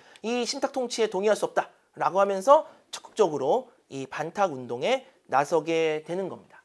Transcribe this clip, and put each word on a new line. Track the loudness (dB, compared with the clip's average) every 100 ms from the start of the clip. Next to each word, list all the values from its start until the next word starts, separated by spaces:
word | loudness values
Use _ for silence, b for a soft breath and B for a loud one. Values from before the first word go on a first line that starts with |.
| B B
이 | -6 -4 -4
신탁 | -4 -4
통치에 | -4 -4 -2 -2
동의할 | 0 0 0
수 | 0
없다라고 | -4 -6 _ _ -2 0 2
하면서 | 2 2 6 6 4 B B
적극적으로 | -16 -8 2 2 2 0 0 0 _ -14
이 | -12 -10
반탁 | -8 -6 -2 -2
운동에 | -2 -8 -4 0 -2 b b -2
나서게 | 0 2 0 0 0 0 -2 -6
되는 | -6 -6
겁니다. | -10 -18 -20